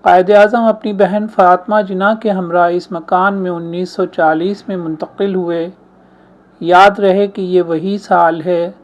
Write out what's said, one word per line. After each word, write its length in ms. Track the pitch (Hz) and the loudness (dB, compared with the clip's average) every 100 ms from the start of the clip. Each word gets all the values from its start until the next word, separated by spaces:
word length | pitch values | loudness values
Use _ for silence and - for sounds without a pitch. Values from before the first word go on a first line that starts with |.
कायदे 300 | - 180 185 208 | 4 2 4 4
आज़म 320 | 208 233 226 | 4 2 0
अपनी 260 | 214 220 196 | -2 -6 -2
बहन 320 | 190 208 214 | 0 0 -4
फ़ातिमा 520 | - 180 180 - 214 | 2 2 2 0 -2
जिना 300 | 202 185 196 220 | -2 -2 -2 -2
के 140 | 220 | -2
हमरा 360 | 185 175 175 175 | -4 -2 0 0
इस 200 | 175 175 | -2 -6
मकान 400 | 175 160 185 196 196 | -12 -2 0 0 -2
में 140 | 180 | -6
उन्नीस 440 | 170 170 170 180 - | -6 -8 -8 -8 -6
सौ 100 | 180 | -6
चालीस 560 | 180 160 156 185 202 - | 0 0 0 -4 -6 -8
में 60 | 190 | -8
मुंतकिल 580 | 165 156 208 - 202 185 | -8 -8 -10 -6 -4 -4
हुए। 360 | 170 170 170 - _ _ _ _ _ _ _ _ | -4 -4 -6 -12 _ _ _ _ _ _ _ _
याद 380 | 165 180 202 196 | 2 6 6 4
रहे 280 | 196 190 202 | 0 2 -2
कि 120 | 202 | -4
ये 180 | 185 180 | -2 0
वही 340 | 170 160 185 202 | 0 -4 -4 -8
साल 420 | - 180 170 165 | -2 2 2 0
है 320 | 156 175 175 196 | -4 -2 -4 -8